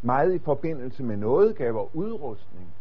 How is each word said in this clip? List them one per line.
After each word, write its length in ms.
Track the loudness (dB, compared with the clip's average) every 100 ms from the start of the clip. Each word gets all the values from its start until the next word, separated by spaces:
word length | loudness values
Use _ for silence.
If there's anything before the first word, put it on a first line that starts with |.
meget 320 | 2 4 4
i 40 | 2
forbindelse 640 | 0 0 0 -4 -4 -4
med 140 | -2 -2
nådegaver 640 | 2 4 4 4 -2 -2
og 100 | -2
udrustning. 720 | -2 -4 -4 -6 -6 -6 -6 -6 -6